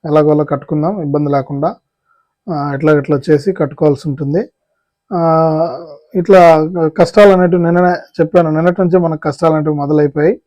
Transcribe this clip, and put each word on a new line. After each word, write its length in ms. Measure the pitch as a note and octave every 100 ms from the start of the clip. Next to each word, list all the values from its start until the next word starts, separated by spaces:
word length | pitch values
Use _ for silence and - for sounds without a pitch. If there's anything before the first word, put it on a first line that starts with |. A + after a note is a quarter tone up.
ఎలాగోలా 400 | D#3+ D3+ D3+ D3+
కట్టుకుందాం 580 | D3 C#3 - D#3 D#3 G#3
ఇబ్బంది 300 | D3+ D3 D3
లేకుండా. 440 | C#3+ C3+ C#3 D#3 - _ _ _ _ _ _ -
ఆ, 240 | D#3 C#3+
ఇట్లా 180 | C#3 D3+
ఇట్లా 280 | D3+ C#3+ C#3+ C3+
చేసి 220 | D3+ E3
కట్టుకోవాల్సి 560 | F#3+ D3 C3+ D#3 C#3 D#3
ఉంటుంది. 420 | C3+ C#3+ D#3+ D4 _ _ _ _ _ _
ఆ, 80 | F#3 E3 D#3+ D#3+ D#3 E3+ - - - _
ఇట్లా 540 | G3 E3+ F#3+ E3+ D#3+ D#3 F3+ D#3+ D#3+
కష్టాలు 340 | E3+ - G3+
అనేటివి 300 | F#3 F3+ F3
నిన్ననే 300 | E3+ F3 F3+ F3 - -
చెప్పాను, 300 | D#3+ F3+ E3
నిన్నటి 300 | D#3 E3+ F3+
నుంచే 180 | F3+ F#3
మనకు 220 | E3 D#3
కష్టాలు 340 | D#3 C#3+ E3
అనేటివి 200 | D#3 D3+
మొదలైపోయాయి. 680 | D3 C#3+ D3+ D3 D3 D#3 A#3+